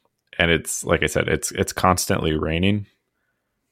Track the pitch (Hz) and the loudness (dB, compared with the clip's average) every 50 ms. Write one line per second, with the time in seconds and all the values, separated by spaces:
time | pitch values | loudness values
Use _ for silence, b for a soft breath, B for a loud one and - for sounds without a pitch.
0 | _ _ _ _ _ _ - - 85 85 82 78 - - - - - - 87 78 | _ _ _ _ _ _ -2 0 2 2 2 2 0 -4 -8 -8 -2 0 0 2
1 | 76 73 - 85 82 - 80 - - - - 87 98 - - - - 92 92 90 | 2 0 0 0 0 0 -2 -2 -4 -4 -4 -4 -4 -4 -2 0 2 2 2 2
2 | - - 98 - - 80 78 76 78 78 80 85 92 98 104 104 101 - _ _ | 0 -2 -2 0 0 0 -2 -2 -2 -2 0 0 2 2 0 0 -4 -8 _ _
3 | _ _ _ _ _ _ _ _ _ _ _ _ _ _ | _ _ _ _ _ _ _ _ _ _ _ _ _ _